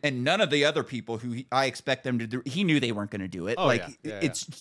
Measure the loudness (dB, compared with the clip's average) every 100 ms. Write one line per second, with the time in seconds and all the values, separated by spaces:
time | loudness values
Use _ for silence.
0 | -2 0 2 2 4 4 4 2 -2 -6
1 | -6 -6 -4 -6 -2 0 0 0 -2 -2
2 | 0 -2 -2 -4 -4 0 2 2 2 -2
3 | -4 -6 -6 -4 -4 2 4 4 0 -10
4 | -10 -4 -4 -4 -10 -2